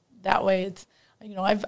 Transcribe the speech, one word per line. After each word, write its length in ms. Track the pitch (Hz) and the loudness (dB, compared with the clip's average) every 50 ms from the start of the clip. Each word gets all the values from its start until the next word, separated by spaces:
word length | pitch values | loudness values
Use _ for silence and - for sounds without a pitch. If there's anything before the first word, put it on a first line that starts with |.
| _ _ _ - - | _ _ _ -6 0
that 200 | 190 214 233 208 | 2 2 2 4
way 200 | 196 190 185 185 | 2 2 0 0
it's, 220 | 196 180 - - - _ _ _ _ _ _ - | -4 -8 -12 -16 -20 _ _ _ _ _ _ -20
you 120 | 214 208 | -14 -8
know, 80 | 190 185 | -2 0
I've, 200 | 196 214 208 208 | 0 0 0 0